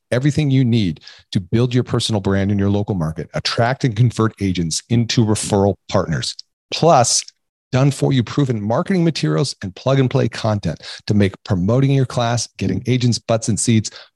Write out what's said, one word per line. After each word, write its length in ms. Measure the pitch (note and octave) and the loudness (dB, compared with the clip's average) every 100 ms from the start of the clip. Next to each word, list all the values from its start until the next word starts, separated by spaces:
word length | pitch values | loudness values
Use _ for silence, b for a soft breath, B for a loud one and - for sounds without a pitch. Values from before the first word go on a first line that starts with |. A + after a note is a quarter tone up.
| _ | _
everything 400 | A#2 C#3+ D3 D3 | -2 0 0 0
you 140 | C3+ B2 | 2 2
need 340 | A#2 F#2 D2 B B _ | 2 0 -4 B B _
to 80 | G2+ | -6
build 340 | F2+ A2 B2 | -2 0 0
your 120 | B2 - | 0 0
personal 340 | A#2+ - A2 | -2 -2 -2
brand 320 | G2 G2 G2 | 0 0 0
in 80 | G2+ | 0
your 100 | G2 | 0
local 260 | G2+ G#2 F#2+ | 0 -2 -2
market, 340 | D#2+ D#2 D2 | -4 -6 -8
attract 520 | - - - A#2 C3 C3+ | -8 -4 0 0 0 -2
and 100 | G#2 | 2
convert 380 | A#2+ - A2 - | 2 2 -2 0
agents 420 | G2 F2+ E2+ - - | -4 -2 -4 -6 -2
into 340 | A#2+ A2+ - | 0 0 2
referral 520 | G#2+ G#2 - G2+ G2 F2+ - | 2 0 0 2 2 0 -2
partners, 480 | G2+ E2+ C#2+ - - - _ _ | -2 0 -2 -6 -10 -16 _ _
plus 520 | - D#3+ D3 A#2 - - - _ _ _ | 0 4 4 4 0 -4 -12 _ _ _
done 180 | C3 C#3+ | 0 2
for 220 | C3+ C#3+ | 2 0
you 100 | C3+ | 0
proven 400 | A2 - C3+ A2+ | 0 0 0 -2
marketing 440 | G#2 B2 F3 F#3+ E3 | -2 -2 0 0 0
materials 500 | - D#3 D#3 C#3+ - | 0 0 0 -2 -6
and 120 | F#2+ - | -12 -6
plug 200 | C3 C#3 | 0 2
and 120 | B2+ | 2
play 180 | C3+ A#2+ | 2 0
content 540 | - A2 G#2 - D2 B B - | -2 -2 -2 -2 -6 B B -2
to 60 | |
make 280 | G#2 G2 - - | 2 2 0 -4
promoting 460 | F#2+ F#2 B2+ C#3 | -2 2 2 2
your 140 | C#3 B2+ | 2 0
class, 420 | - A#2 A#2+ - - | -2 -2 -2 -4 -6
getting 260 | G2 G2 - | -4 -4 -2
agents 320 | B2 B2 A2 | 0 0 -2
butts 300 | - A2+ - | -2 -2 0
in 80 | G2+ | -2
seats, 360 | - A2 A2 B B | 2 2 0 B B